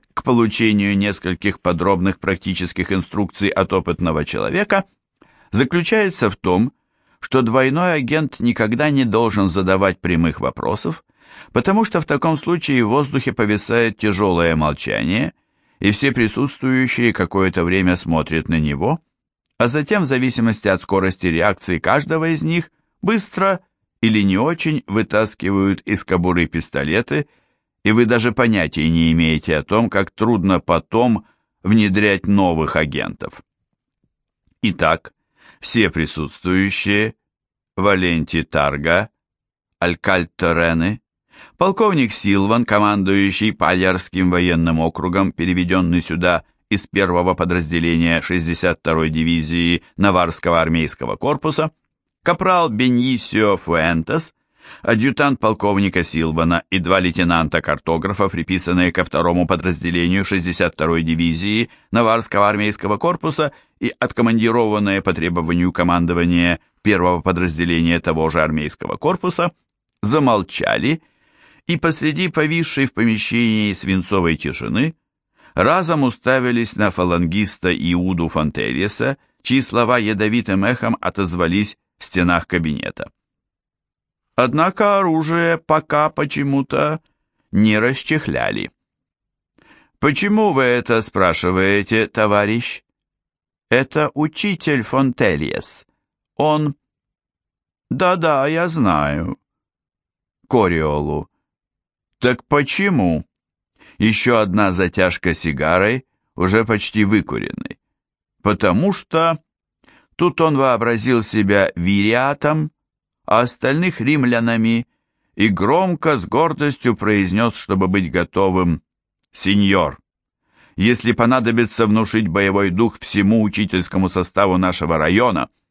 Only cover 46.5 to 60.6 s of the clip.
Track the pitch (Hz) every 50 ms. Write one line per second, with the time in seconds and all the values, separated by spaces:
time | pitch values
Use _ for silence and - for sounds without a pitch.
46.5 | _ _ _ _ 104 98 - - - 98 98 92 87 87 87 92 90 - 90 87
47.5 | 87 90 85 76 85 85 82 85 85 82 85 85 85 82 - - 90 92 80 82
48.5 | 82 - - 90 82 - - - 80 80 80 80 78 80 80 82 85 82 78 76
49.5 | 82 85 85 85 87 85 - _ _ - 95 101 92 90 90 82 78 - - 90
50.5 | 85 82 80 80 80 82 80 71 - - 65 60 50 - - 139 147 139 - 156
51.5 | 143 - 156 156 - _ _ _ _ _ _ _ _ _ _ - 175 170 185 185
52.5 | 185 180 170 151 110 104 127 127 123 120 123 131 127 113 - - - 110 110 104
53.5 | 98 87 - - 82 85 78 82 85 82 82 - - 160 160 - - _ _ _
54.5 | _ _ _ - - - - - 117 110 110 139 127 - 147 143 135 - - 110
55.5 | 110 101 - 101 101 98 101 95 85 92 87 - - 80 80 80 78 82 82 82
56.5 | 85 85 - _ - 95 82 85 95 95 92 90 82 90 87 85 85 82 82 76
57.5 | - 85 - - 76 73 - - 82 82 78 95 101 92 101 98 - 82 82 -
58.5 | 92 92 - 87 87 90 90 90 82 - 90 - - 76 85 87 85 90 87 82
59.5 | 95 85 85 92 87 71 - 87 85 87 85 87 92 98 95 - 101 95 82 90
60.5 | 85 -